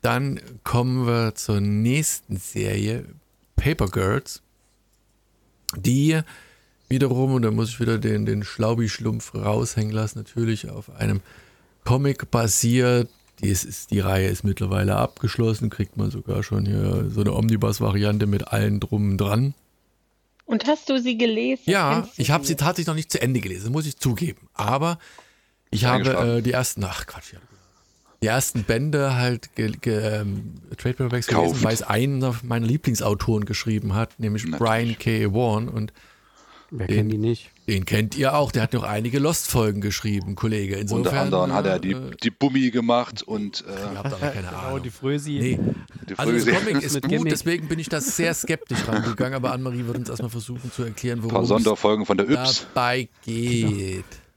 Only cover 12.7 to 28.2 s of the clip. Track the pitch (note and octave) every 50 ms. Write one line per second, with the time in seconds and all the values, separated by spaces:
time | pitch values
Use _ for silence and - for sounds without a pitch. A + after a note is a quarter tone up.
12.7 | A#2+ B2+ B2 B2 B2 A#2+ A#2+ - _ _ _ _ _ - - G2+ G2 F2 - -
13.7 | - - - - G#2+ G2+ F#2+ F#2+ F#2+ F#2+ F#2+ G2 G2 F#2+ - G2+ F#2+ - G2+ F#2+
14.7 | F#2+ G2 G2 G2 G2 G2+ A#2 - - - - A2+ - - A#2 A2+ A2 G#2 A#2+ A2
15.7 | - - G#2+ - - - G#2 G2 G2 G2 G2 - F#2+ G#2 G#2 - G#2+ G#2 G2+ G2
16.7 | G2+ G2+ G2 G2 F#2 F#2 - G2+ G2+ G#2+ G#2 G2+ - - A2 A2 A2+ G#2+ G#2 G#2+
17.7 | G#2+ - A2 G#2+ G2 G2+ G#2 G#2 G#2 G#2 G#2+ G#2 G2+ G2+ - - - G#2+ G#2 G#2+
18.7 | G2+ G2+ G2+ - - G#2+ G#2 G2+ G2 F#2 G2+ G2 G2+ A2 B2+ C#3 C#3 _ _ _
19.7 | _ _ _ _ _ _ _ _ _ _ _ _ _ _ _ - A#3 G#3+ - A#3+
20.7 | D4+ D4+ - - C4+ C4 A#3+ B3+ B3 A3 A#3+ A#3 A3 A3 A#3+ B3+ C4 B3+ - -
21.7 | F#3+ G3 F3 C#3 - - - - - - C3 A2 D3 - C#3 - E3 C#3 C#3+ D#3+
22.7 | F3+ F3 E3+ D#3+ D#3+ D#3 D#3 _ - C3 A#2 B2+ C3 B2 F#2 F#2 F#2 F2 G2 A2+
23.7 | B2 D3+ D#3 D3+ C3+ _ - C3+ A#2 G2+ E3+ D#3+ - - - - _ - - G#2+
24.7 | A#2+ C#3 D3+ E3+ F3 E3 - - - - - _ _ _ _ _ _ _ _ _
25.7 | - G#2+ A#2+ B2 B2 B2+ A2 C3+ C3 - - A#2 A#2 A#2 A2 A#2+ A#2+ B2+ B2 -
26.7 | - - G2+ F#2 F2+ - - - - - - - - F2+ - - - - _ _
27.7 | _ _ _ _ _ _ _ _ _ _